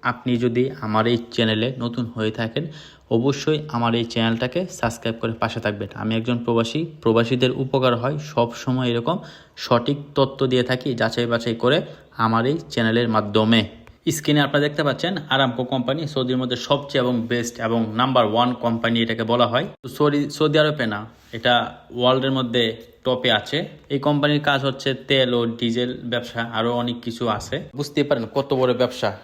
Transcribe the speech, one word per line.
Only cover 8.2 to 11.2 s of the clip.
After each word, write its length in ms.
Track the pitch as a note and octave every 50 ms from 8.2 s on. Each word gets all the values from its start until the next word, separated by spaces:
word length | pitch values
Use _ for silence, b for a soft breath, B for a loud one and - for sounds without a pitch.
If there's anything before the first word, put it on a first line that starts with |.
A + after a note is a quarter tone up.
| - - -
সব 160 | - A#2+ A#2 A#2+ - -
সময় 240 | - B2+ B2+ B2+ B2
এরকম 260 | A#2 A#2 A#2 - F3 F#3+ B B B B B B B - -
সঠিক 320 | - B2+ A#2+ A#2+ - C#3+ C#3+ - - - C#3+
তথ্য 220 | C3+ C3+ C#3 - C3+ B2+
দিয়ে 120 | B2+ B2+ B2 B2
থাকি, 200 | B2+ B2+ - D3 B2 A2+
যাচাই 260 | A2+ A2+ - -